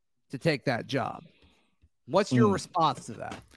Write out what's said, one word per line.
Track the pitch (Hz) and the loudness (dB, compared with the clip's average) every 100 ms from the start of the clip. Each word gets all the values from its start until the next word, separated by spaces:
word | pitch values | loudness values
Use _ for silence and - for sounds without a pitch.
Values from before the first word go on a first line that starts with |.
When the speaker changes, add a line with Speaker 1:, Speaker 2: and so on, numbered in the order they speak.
| _ _ _ | _ _ _
Speaker 1:
to | 131 | -4
take | 165 143 - | 0 0 0
that | 113 113 | -2 -2
job." | 127 107 - - _ _ _ _ _ _ _ - | -4 -4 -6 -16 _ _ _ _ _ _ _ -2
What's | 165 208 | 0 2
your | 127 107 | 4 4
Speaker 2:
Hmm. | |
Speaker 1:
response | 190 - 175 156 127 - | 4 -2 0 0 0 -8
to | |
that? | 104 - 113 - | -12 -10 -12 -16